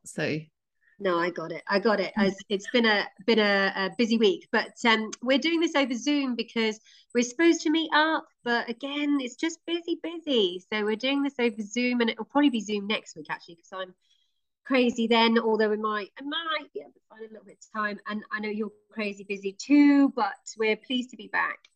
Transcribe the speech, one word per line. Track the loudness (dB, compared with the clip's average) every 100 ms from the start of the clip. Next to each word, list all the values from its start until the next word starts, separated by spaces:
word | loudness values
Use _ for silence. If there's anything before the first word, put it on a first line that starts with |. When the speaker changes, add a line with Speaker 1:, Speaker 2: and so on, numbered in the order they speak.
Speaker 1:
so. | -14 -6 -4 -4 -8 _ _ _ _ _
Speaker 2:
No, | -2 0
I | -2
got | -4 -10
it. | -10 -2
I | 0
got | 2 0
it. | 0 0
It's, | 0 0 -6
it's | -6 0
been | 2 4
a, | 2 0 -4 2
been | 4
a, | 4 4 0
a | 0 -4 0
busy | 2 4
week, | 4 2 -2
but, | -2 -2 -2
um, | 2 2 0 -6
we're | 2 2
doing | 2 0
this | 2
over | 2 0
Zoom | -2 0 0 0 -4
because | -4 -2 -2 -4 _ _ _
we're | -2
supposed | -2 2 4 4
to | 2
meet | 0 2
up, | 2 2 0 -4 _
but | -2 -2 -2
again, | -8 -6 -4 0 0
it's | -2 -4
just | -6 -6 -6
busy, | -6 -4 -6
busy. | -6 -10 -2 0 0 -2 -8
So | -4
we're | -2 -2
doing | -2 -2
this | -2 -2
over | -2 -2
Zoom, | -6 -2 -2 0
and | -2
it'll | -2 -4
probably | 2 2
be | 2
Zoom | -4 -6 -4
next | -6 -6 -18
week, | -12
actually, | -12 -12 -20
'cause | _
I'm | -12 -12 _ _ _ _ _ _ _
crazy | -2 2 2 0 2
then, | 4 4 2
although | 2 2 2
we | 0
might, | -2 -6 -8 -12
I |
might | -8 -8 -6 -6 -8
be | -14
able | -16
to | _ _
find | -20
a | -18
little | -18 -20
bit | -20
of | -14 -6
time. | -6 -6 -8
And | -10 -8
I | -8
know | -6
you're | -4 -6 -8 _
crazy | -6 -6 -6
busy | -10 -6 -6
too, | -8 2 6 8 8 4
but | 2 -4 -4 -16 -4
we're | 0 0
pleased | -2 -4 -4
to | -12
be | -8
back | -4 -4 -6 _